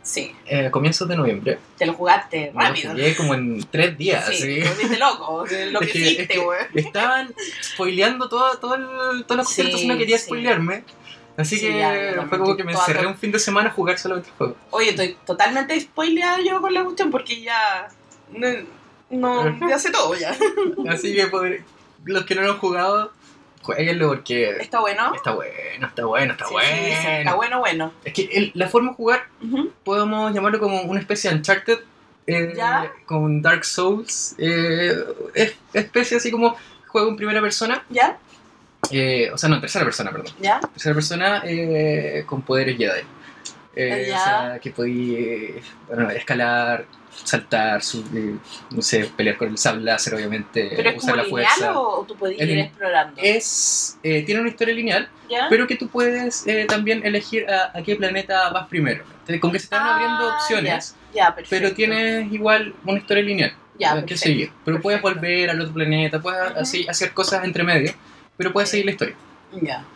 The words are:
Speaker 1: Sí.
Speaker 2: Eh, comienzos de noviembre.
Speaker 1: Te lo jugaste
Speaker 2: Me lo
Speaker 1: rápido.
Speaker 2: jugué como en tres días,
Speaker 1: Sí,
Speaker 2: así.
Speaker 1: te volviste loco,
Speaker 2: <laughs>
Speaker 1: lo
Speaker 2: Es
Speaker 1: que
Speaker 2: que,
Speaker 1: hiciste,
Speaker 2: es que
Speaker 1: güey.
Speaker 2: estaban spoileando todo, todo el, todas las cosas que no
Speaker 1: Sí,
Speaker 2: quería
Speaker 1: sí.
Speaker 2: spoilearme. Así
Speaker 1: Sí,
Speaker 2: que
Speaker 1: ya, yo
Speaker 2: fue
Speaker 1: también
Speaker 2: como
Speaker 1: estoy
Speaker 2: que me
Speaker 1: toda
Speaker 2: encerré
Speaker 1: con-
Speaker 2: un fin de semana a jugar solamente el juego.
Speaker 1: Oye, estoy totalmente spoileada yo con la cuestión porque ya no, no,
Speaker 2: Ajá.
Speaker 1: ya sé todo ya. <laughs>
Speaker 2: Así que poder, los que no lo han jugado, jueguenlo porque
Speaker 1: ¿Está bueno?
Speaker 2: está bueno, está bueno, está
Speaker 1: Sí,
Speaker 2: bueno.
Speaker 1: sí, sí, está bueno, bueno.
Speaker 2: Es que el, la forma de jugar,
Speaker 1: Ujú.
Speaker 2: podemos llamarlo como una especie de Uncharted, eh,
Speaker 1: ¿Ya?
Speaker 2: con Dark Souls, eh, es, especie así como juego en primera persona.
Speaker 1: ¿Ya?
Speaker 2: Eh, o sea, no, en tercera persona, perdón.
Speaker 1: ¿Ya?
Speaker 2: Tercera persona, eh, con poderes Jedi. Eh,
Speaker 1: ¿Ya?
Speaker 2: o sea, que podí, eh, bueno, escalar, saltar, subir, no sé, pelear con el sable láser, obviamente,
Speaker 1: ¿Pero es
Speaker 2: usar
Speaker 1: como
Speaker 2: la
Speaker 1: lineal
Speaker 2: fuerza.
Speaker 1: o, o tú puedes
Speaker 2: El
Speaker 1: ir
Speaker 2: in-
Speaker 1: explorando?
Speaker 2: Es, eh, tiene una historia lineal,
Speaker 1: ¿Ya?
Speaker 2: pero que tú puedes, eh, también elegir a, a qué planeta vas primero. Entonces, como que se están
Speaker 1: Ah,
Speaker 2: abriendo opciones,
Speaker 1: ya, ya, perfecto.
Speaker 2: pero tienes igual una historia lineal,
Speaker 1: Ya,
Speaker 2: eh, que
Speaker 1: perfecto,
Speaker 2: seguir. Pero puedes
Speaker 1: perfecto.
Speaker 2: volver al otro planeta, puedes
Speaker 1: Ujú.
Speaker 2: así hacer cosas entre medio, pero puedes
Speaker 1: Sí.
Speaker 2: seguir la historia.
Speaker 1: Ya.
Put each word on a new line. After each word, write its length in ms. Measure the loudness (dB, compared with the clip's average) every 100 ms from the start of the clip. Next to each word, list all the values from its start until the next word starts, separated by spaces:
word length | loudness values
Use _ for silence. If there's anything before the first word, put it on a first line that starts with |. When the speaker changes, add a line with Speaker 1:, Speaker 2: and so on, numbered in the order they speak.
Speaker 1:
Sí. 300 | -6 -8 -8 -14 -2
Speaker 2:
Eh, 240 | 0 2
comienzos 380 | 2 2 0 0
de 80 | 2
noviembre. 420 | 2 0 -2 -4 -8 -2
Speaker 1:
Te 80 |
lo 100 | -2
jugaste 580 | 0 2 2 2 -6 -6
Speaker 2:
Me 80 | 0
lo 60 | 0
Speaker 1:
rápido. 240 | 0 -4
Speaker 2:
jugué 240 | 0 0 2
como 180 | 0
en 260 | 0 0 -4
tres 340 | -4 0 0 2
días, 260 | 0 2 2
Speaker 1:
Sí, 80 |
Speaker 2:
así. 260 | -2 -2 0
Speaker 1:
te 60 | 0
volviste 300 | 0 0 4
loco, 460 | 2 2 -4 -4 -4
Speaker 2:
<laughs> 240 | -4 -2
Speaker 1:
lo 80 | -2
Speaker 2:
Es 60 | 0
Speaker 1:
que 40 |
Speaker 2:
que, 60 | 2
Speaker 1:
hiciste, 240 | 2 2
Speaker 2:
es 60 | 0
que 100 | 0
Speaker 1:
güey. 200 | 0 -2 -2
Speaker 2:
estaban 600 | -2 -2 0 2 0 -2 -10 -12 -10
spoileando 680 | -10 -4 -2 2 2 2 -2
todo, 280 | 2 2 0
todo 160 | -2 -4
el, 480 | -4 -4 -4 -4
todas 140 | -2 0
las 80 | 0
cosas 160 | 0 0
que 60 | 0 0
no 80 |
Speaker 1:
Sí, 40 | 0
Speaker 2:
quería 200 | 2 2
Speaker 1:
sí. 80 | 2
Speaker 2:
spoilearme. 580 | -4 0 2 0 -4 -10 -20 -20 -20 -14 -4
Así 200 | -2 0
Speaker 1:
Sí, 80 | -2
Speaker 2:
que 120 | 0
Speaker 1:
ya, 140 | 0
yo 60 | 0
Speaker 2:
fue 160 | -2
Speaker 1:
también 140 | -4 -2
Speaker 2:
como 160 | 0
Speaker 1:
estoy 120 | 2 2
Speaker 2:
que 60 |
me 80 | 0
Speaker 1:
toda 120 | 0
Speaker 2:
encerré 180 | 2 2
Speaker 1:
con- 80 | 0
Speaker 2:
un 40 | -2
fin 140 | -2
de 60 | 0
semana 280 | 2 2 2
a 20 |
jugar 260 | 0 0 0
solamente 300 | -2 -6 -8
el 60 | -4
juego. 200 | -4 -4 -6
Speaker 1:
Oye, 200 | 0 2
estoy 260 | 2 -2 -4 -6
totalmente 520 | 2 2 2 0 -2
spoileada 580 | -4 -2 0 2 2 2
yo 200 | 2 0
con 120 | 0
la 120 | 0
cuestión 260 | -2 0 0
porque 320 | 0 -4 -8
ya 460 | -2 0 0 0 -6 -18 -20 -20 -18
no, 180 | -4 -2 -2 -8 -20 -20 -20 _
no, 300 | -2 0 2
Speaker 2:
Ajá. 280 | 2 0 0
Speaker 1:
ya 100 | 0
sé 120 | 2
todo 240 | 0 0
ya. 200 | 0 -4 0 0 2
<laughs> 260 | -2 -2 -2
Speaker 2:
Así 260 | -2 0
que 120 | 0 2
poder, 360 | 0 -2 -4 -10 -20 -20 _
los 200 | -2 -2
que 100 | 0 0
no 40 |
lo 100 | 0
han 60 | 0
jugado, 540 | 0 0 2 2 0 -8 -20 -20 -20 _
jueguenlo 460 | -6 0 0 2 2
porque 420 | 2 -2 0 0 0
Speaker 1:
¿Está 200 | -2 0
bueno? 320 | 0 0 -2
Speaker 2:
está 180 | 0 -2
bueno, 520 | -4 -6 -10 -12 -8 -8
está 160 | -4 0
bueno, 260 | 2 0
está 140 | -2 -4
Speaker 1:
Sí, 60 |
Speaker 2:
bueno. 140 | 0 2
Speaker 1:
sí, 180 | 2 0 -2
sí, 40 | 0
está 280 | 0 0
bueno, 240 | 2 0 0
bueno. 340 | 0 0 -4 -8
Speaker 2:
Es 80 | -6
que 80 | -4 0
el, 200 | 0 0
la 140 | 0 2
forma 220 | 4 2
de 40 | 0
jugar, 280 | 2 2 -2 _
Speaker 1:
Ujú. 300 | -4 -2 -2 -6
Speaker 2:
podemos 480 | -2 2 2 0 0
llamarlo 260 | 2 2 2
como 220 | 2 0
una 180 | 0 -4
especie 280 | -2 -2 0
de 60 | 0
Uncharted, 420 | 2 0 2 0 0 -20 _ _ -2
eh, 280 | -2 -2 -2
Speaker 1:
¿Ya? 340 | 0 0 -2 -10
Speaker 2:
con 380 | -4 0 2 2
Dark 220 | 4 2 0
Souls, 680 | 0 2 0 -2 -6 -6 -2
eh, 560 | 0 2 2 2 2 0 -2 -8 -4
es, 200 | 0 0 0 -4
especie 420 | -4 0 0 2 0
así 140 | 0
como 260 | 2 2 2 -14 -20 -2
juego 220 | 0 2
en 60 | 0
primera 240 | -2 0
persona. 420 | 0 0 -2 -2 -4
Speaker 1:
¿Ya? 260 | 2 2 2 _ -20 -20 -20 _ _ -2
Speaker 2:
Eh, 380 | 2 2 2 2
o 60 | 2
sea, 100 | 2
no, 80 | 2
en 40 |
tercera 220 | 2 0
persona, 280 | 0 -2 -6
perdón. 200 | -6 -10 -4
Speaker 1:
¿Ya? 200 | 0 0
Speaker 2:
Tercera 340 | 0 -4 0
persona, 480 | 2 0 0 0 0
eh, 800 | -2 -2 0 2 2 0 -2 -6
con 180 | -4 -6
poderes 340 | 0 2 2 0
Jedi. 240 | 0 0 -6 -18 -20 -18 -18 -18 -14
Eh, 320 | -4 -2 -2 -2
Speaker 1:
¿Ya? 80 | 0
Speaker 2:
o 80 |
sea, 340 | 2 2 -2 -8
que 100 | -10
podí, 460 | -4 -2 0 -2 -2
eh, 460 | -2 -4 -8 -12 -16 -20 -8
bueno, 200 | -6 -4
escalar, 760 | -6 -4 -2 0 0 0 -4 -6 -20 -20 -12
saltar, 580 | -4 -4 0 0 0 -2
subir, 560 | -4 -8 -8 -6 -6 -8 -12 -20 -10
no 100 | -4
sé, 280 | 0 0 -2 0
pelear 200 | 0 0
con 100 | -4
el 100 | 0
sable 240 | 0 0
láser, 320 | 0 0 -2
obviamente, 560 | -4 -4 -6 -4 -4 -2 0
Speaker 1:
¿Pero 140 | 0
es 60 | 0
Speaker 2:
usar 120 | 0
Speaker 1:
como 60 | 0
Speaker 2:
la 60 |
Speaker 1:
lineal 260 | 0 0 2
Speaker 2:
fuerza. 280 | 4 2 0
Speaker 1:
o, 200 | 0 -2
o 40 |
tú 100 | -6 -6
puedes 220 | -4 -2
Speaker 2:
El 100 | 0
Speaker 1:
ir 80 | 0
Speaker 2:
in- 60 | -2
Speaker 1:
explorando? 540 | -4 0 2 0 0
Speaker 2:
Es, 800 | 2 2 0 -2 0 0 -4 -4
eh, 180 | 0 0
tiene 160 | 0 0
una 80 | -2
historia 240 | 0 0
lineal, 340 | 0 0 0 -2 -12 -6
Speaker 1:
¿Ya? 180 | -2 4
Speaker 2:
pero 160 | 4 4
que 80 | -2
tú 120 | -2
puedes, 580 | 0 2 2 -2 -4 -2
eh, 200 | 0 2
también 360 | 0 0 0
elegir 460 | 0 -2 -2 -4 0
a, 260 | 0 0 -4
a 60 |
qué 140 | -4 -2
planeta 540 | 0 -2 0 2 2
vas 180 | 0 -4
primero. 340 | 0 0 -2 -8
Entonces, 300 | -20 -6 0
como 120 | 2
que 60 | 0
se 60 |
están 180 | -2 0
Speaker 1:
Ah, 120 | 2 2
Speaker 2:
abriendo 320 | 2 0 0 -2
opciones, 580 | 0 0 0 -2 -6 -18 -8
Speaker 1:
ya, 120 | 4 4
ya, 60 |
perfecto. 160 | 4 -2 0
Speaker 2:
pero 100 | 0
tienes 580 | 2 0 2 0 0 -2
igual 400 | 0 4 4 2 -8
una 140 | -2 -2
historia 260 | 2 2
lineal, 280 | 2 0 0 -2 -20 0
Speaker 1:
Ya, 100 | 2
Speaker 2:
eh, 60 |
que 60 | 2
Speaker 1:
perfecto, 220 | -2 0
Speaker 2:
seguir. 300 | 2 2 0 -6
Pero 160 | -2 0
puedes 200 | 2 2
Speaker 1:
perfecto. 180 | 2 0
Speaker 2:
volver 300 | 0 2 2
al 100 | 0
otro 140 | -4
planeta, 460 | -2 2 2 2 0
puedes 300 | -2 -2 -2
Speaker 1:
Ujú. 80 | -2
Speaker 2:
así 260 | -2 -2 -2
hacer 240 | -2 -2
cosas 320 | -2 0 0
entre 180 | -2 0
medio, 280 | 2 2 2 -4 -20 -20 -20 -6
pero 140 | -2
puedes 160 | 0 2
Speaker 1:
Sí. 20 | 0
Speaker 2:
seguir 80 | 0
la 60 |
historia. 220 | -2 -6 -6 -20 -20 -18 -6
Speaker 1:
Ya. 220 | -4 -4 -10